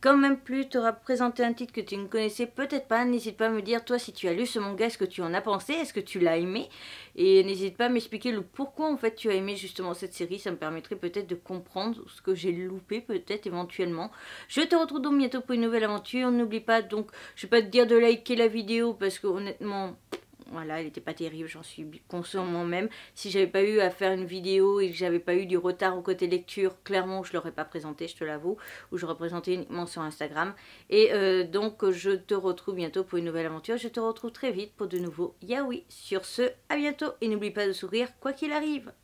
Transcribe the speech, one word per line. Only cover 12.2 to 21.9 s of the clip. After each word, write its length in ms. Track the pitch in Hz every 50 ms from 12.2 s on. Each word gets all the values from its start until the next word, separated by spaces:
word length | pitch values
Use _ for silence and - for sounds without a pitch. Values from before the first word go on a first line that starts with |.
que 120 | _ - 190
j'ai 200 | 175 160 190 175
loupé, 480 | 170 185 185 185 190 185 _ 208 226
peut-être, 440 | 233 - 226 180 175 - 202 208 208
éventuellement. 640 | 196 170 175 180 175 - - 190 175 170 165 175 220 - - - - - - - -
Je 140 | - 262
te 140 | 311 320 349
retrouve 260 | 339 330 320 277 294
donc 160 | 254 294 285 285
bientôt 240 | 269 247 254 262
pour 140 | 247 - 254
une 60 | 240
nouvelle 220 | 233 233 226 233 220
aventure. 480 | 214 208 202 202 - - 254 254 247
N'oublie 300 | 247 240 233 220 208 226
pas, 200 | 220 - 226 226
donc, 280 | 214 - 208 214 214 208 - - - - -
je 120 | - - 190
vais 20 |
pas 120 | 233 233
te 60 | 220 196
dire 180 | 190 247 240
de 120 | 226 233 226
liker 400 | 233 233 233 226 - - 247 226
la 100 | 233 226
vidéo, 460 | 208 233 220 196 226 233 233 233 226
parce 260 | 190 196 196 185 -
que, 80 | - 202
honnêtement, 680 | 180 190 202 202 - - - 208 202 196 190 185 - - _ _ - - - _ - _ - -
voilà, 300 | - 165 160 156 156 160
elle 60 | 165 156
était 120 | 143 -
pas 140 | - - 160
terrible, 340 | - 170 160 156 160 165 160
j'en 140 | - 151
suis 220 | 160 - - - 156
bi-, 180 | 151